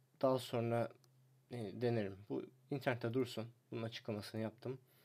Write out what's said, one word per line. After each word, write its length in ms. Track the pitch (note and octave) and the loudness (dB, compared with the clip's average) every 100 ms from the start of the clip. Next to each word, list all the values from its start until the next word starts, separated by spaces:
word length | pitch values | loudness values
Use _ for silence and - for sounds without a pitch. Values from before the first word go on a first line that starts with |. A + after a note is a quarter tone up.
| _ - | _ 0
daha 160 | C3 C3 | 4 4
sonra, 500 | - A#2+ A#2 A#2 A#2 - _ _ _ _ - | 2 0 2 2 2 -4 _ _ _ _ -12
e, 300 | B2 G#2 G#2 | -6 -6 0
denerim. 360 | A#2+ A#2 G2 F#2+ G#2 | 2 4 2 -4 -4
Bu 160 | C3+ A2 - - | -4 -4 -10 -6
internette 440 | C#3+ C3+ A#2+ A#2 | -2 2 2 2
dursun. 320 | B2 A#2+ - A2+ - _ | 2 0 -2 -8 -12 _
Bunun 120 | A#2+ | -6
açıklamasını 580 | A2+ - - G#2 G2+ A2 | -4 -6 -4 -6 -4 -4
yaptım. 380 | A2 A2 - C3+ - _ | -4 -4 -8 -8 -12 _